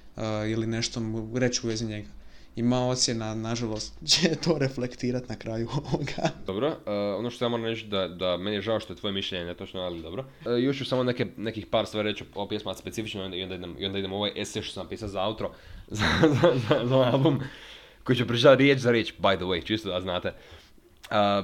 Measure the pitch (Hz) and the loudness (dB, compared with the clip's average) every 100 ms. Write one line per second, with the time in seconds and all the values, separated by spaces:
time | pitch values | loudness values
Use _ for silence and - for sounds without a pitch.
0 | - - 110 107 107 110 113 113 117 120 | -14 -6 -2 -2 0 0 0 0 -2 -4
1 | 113 110 110 123 127 123 113 110 113 107 | -4 -4 -4 0 2 2 -2 -2 -2 -6
2 | 104 - - - - - 120 123 127 127 | -10 -14 -16 -18 -10 0 2 4 2 2
3 | - 117 110 110 113 120 117 110 - - | 0 0 -4 -4 -4 -2 -2 -4 -8 -6
4 | 151 - 170 226 170 156 135 135 123 - | 0 4 4 2 2 2 2 0 -4 -2
5 | 123 123 123 110 113 113 113 143 - - | -2 -2 -4 -8 -6 -4 -4 -4 -2 -2
6 | 143 - 160 - - 95 139 - - 104 | -2 -2 -2 -2 -6 -2 -2 -2 -4 -2
7 | 101 98 120 120 120 117 113 113 107 101 | -2 -2 -4 -2 -2 0 -2 -4 -2 -2
8 | 90 87 92 87 98 104 98 110 - 87 | -2 -2 0 0 0 -2 0 -2 -2 -6
9 | 104 98 - 92 85 87 95 95 90 85 | -4 -4 -4 -4 -6 -8 -10 -6 -6 -6
10 | 82 98 135 - - 120 131 139 131 127 | -8 -10 -10 -10 -2 2 2 0 0 0
11 | 123 120 107 - 110 107 - 113 101 107 | 2 0 -4 -4 -6 -6 0 0 0 -2
12 | 107 104 - - 101 104 98 92 95 104 | -2 -4 -8 -8 -6 -4 -6 -8 -8 -6
13 | 107 104 95 90 92 92 90 71 98 98 | -6 -6 -6 -6 -6 -8 -10 -6 -4 -4
14 | 95 98 104 - 101 113 - - 87 92 | -4 -2 -2 -4 -6 -6 -6 -8 -10 -8
15 | 107 98 98 113 98 - - - - 107 | -6 -2 -2 -2 -6 -8 -18 -18 -8 -2
16 | 107 - 160 135 170 135 113 147 120 131 | 0 4 4 6 6 6 2 2 4 4
17 | 123 135 156 139 - - - - - - | 4 6 4 4 -2 -12 -18 -20 -20 -6
18 | - 127 110 117 143 127 139 135 117 117 | 0 2 2 6 8 10 8 6 4 4
19 | 101 - 98 95 90 87 78 110 98 90 | 2 0 2 2 2 -2 0 -2 -2 -4
20 | 92 90 90 - - - - - - - | -2 -2 -4 -6 -14 -20 -20 -20 -20 -20
21 | - 107 101 101 | -2 2 4 2